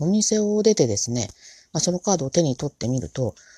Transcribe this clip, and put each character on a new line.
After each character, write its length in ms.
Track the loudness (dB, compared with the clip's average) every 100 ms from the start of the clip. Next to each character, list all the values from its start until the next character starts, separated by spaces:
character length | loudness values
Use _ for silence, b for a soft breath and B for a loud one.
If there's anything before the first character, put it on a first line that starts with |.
お 60 | 0
店 340 | 0 2 0
を 200 | 0 2
出 100 | 2
て 140 | 4 2
で 80 | 0
す 160 | -4
ね、 160 | -4 -6 B B B B
ま 60 | -4
あ、 20 |
そ 120 | -2
の 80 | -2
カ 140 | 0
ー 20 | 0
ド 100 | 0
を 40 |
手 120 | 0
に 140 | 0 0
取 160 | -6
っ 20 |
て 140 | -6 -4
み 120 | -4
る 100 | -4
と、 260 | -4 -6 -6 b